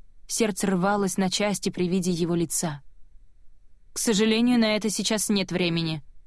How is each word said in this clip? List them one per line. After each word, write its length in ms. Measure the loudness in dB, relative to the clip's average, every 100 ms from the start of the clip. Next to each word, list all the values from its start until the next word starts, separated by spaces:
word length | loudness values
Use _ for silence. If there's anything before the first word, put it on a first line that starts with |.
| -20 -18 -6
Сердце 400 | 0 0 0 0
рвалось 500 | 2 2 2 0 0
на 120 | 0
части 400 | 0 0 0 -4
при 180 | -2 0
виде 240 | 0 0
его 240 | 0 0 0
лица. 460 | 0 -2 -2 -6 -12 -20 -20 -20 -20 -20 -20 -20 -20 -20 -12
"К 60 | -4
сожалению, 600 | 0 4 4 4 4 4
на 160 | 4 2
это 140 | 0
сейчас 400 | -2 0 0 2
нет 220 | 0 0
времени", — 520 | 0 0 0 -2 -4 -8 -20